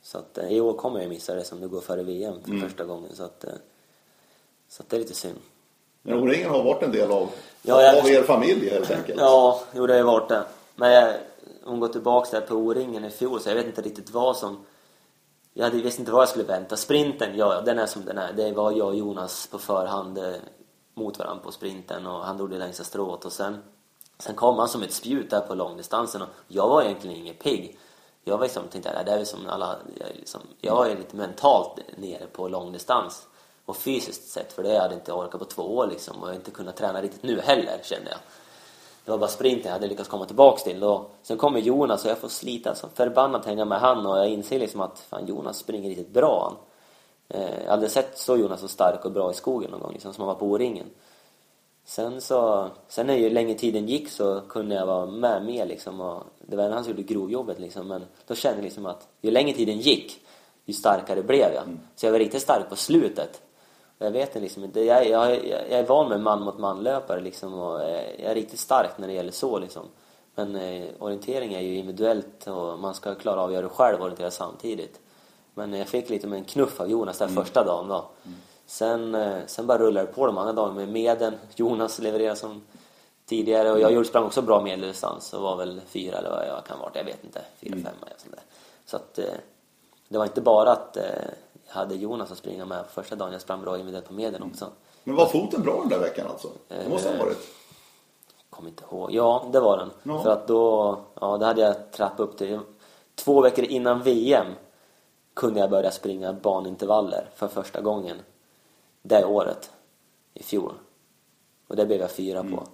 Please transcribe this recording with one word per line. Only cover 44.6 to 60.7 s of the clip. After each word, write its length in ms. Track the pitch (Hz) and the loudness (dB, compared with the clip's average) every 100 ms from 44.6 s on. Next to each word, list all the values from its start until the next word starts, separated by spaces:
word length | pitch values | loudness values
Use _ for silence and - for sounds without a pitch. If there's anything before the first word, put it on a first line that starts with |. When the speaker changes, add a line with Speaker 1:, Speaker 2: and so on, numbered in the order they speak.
| 107 104 | -2 -4
Speaker 1:
att 180 | 92 - | -8 -8
fan, 280 | - 95 95 | -14 -10 -8
Jonas 320 | 113 143 104 | -6 -8 -10
springer 300 | - 107 98 | -8 -8 -8
riktigt 220 | 90 87 | -10 0
bra, 320 | 113 147 98 | 4 4 2
han. 140 | 87 - - _ _ _ _ _ _ 95 | 0 -6 -20 _ _ _ _ _ _ -8
Eh, 240 | 95 - | -6 -6
jag 60 | - | 0
hade 180 | 107 107 | 2 2
sett 300 | 135 131 - | 0 0 -4
så 180 | - 123 | 2 2
Jonas 240 | 101 92 | 2 -2
så 80 | 95 | -10
stark 360 | - 90 87 | 2 2 2
och 80 | 95 | -4
bra 180 | 98 92 | -2 -2
i 40 | |
skogen 360 | 90 - 123 92 | -2 -2 -2 -4
någon 100 | 92 | -8
gång, 120 | - | -10
liksom, 200 | - 98 | -10 -14
som 80 | 101 | -8
han 40 | 98 | -6
var 120 | 92 | -2
på 60 | 104 | 0
O-ringen. 400 | 104 123 104 - - _ _ _ _ _ _ _ _ | 2 0 -4 -12 -20 _ _ _ _ _ _ _ _
Sen 360 | - - 117 131 | -12 -6 -6 -6
så, 480 | 127 127 113 101 92 - _ | 0 2 4 2 0 -10 _
sen 180 | - 131 | -4 2
när 80 | |
ju 160 | 131 113 | 4 4
längre 280 | 117 117 107 | 4 0 0
tiden 280 | 117 107 107 | 0 0 -2
gick 220 | 143 - | -4 -4
så 300 | - 101 98 98 | -2 0 0 -4
kunde 260 | 110 104 | -6 -2
jag 120 | 101 92 | -2 0
vara 200 | 92 90 | 0 -2
med 380 | 107 120 101 | 0 0 0
mer, 220 | 104 120 90 | -2 -4 -6
liksom, 340 | 85 98 95 | -6 -12 -10
och 220 | 90 87 - _ - | -10 -10 -16 _ -8
det 100 | 101 | -2
var 80 | |
när 60 | 104 | 0
han 100 | 113 | 0
som 60 | 117 | -4
gjorde 100 | 101 | -8
grovjobbet, 560 | 98 104 95 123 117 87 | -4 -4 -2 -4 -6 -8
liksom, 300 | 90 95 92 | -10 -12 -10
men 160 | 92 90 _ _ | -10 -12 _ _
då 80 | |
kände 240 | 117 139 104 | -2 0 0
jag, 60 | |
liksom, 220 | 98 107 95 | -6 -8 -10
att 220 | 90 - _ | -10 -16 _
ju 100 | 110 | 2
längre 260 | 120 143 123 | 4 2 0
tiden 220 | 107 107 | 0 2
gick, 420 | 131 120 - - _ - _ _ | 2 2 0 -18 _ -20 _ _
ju 100 | - | -10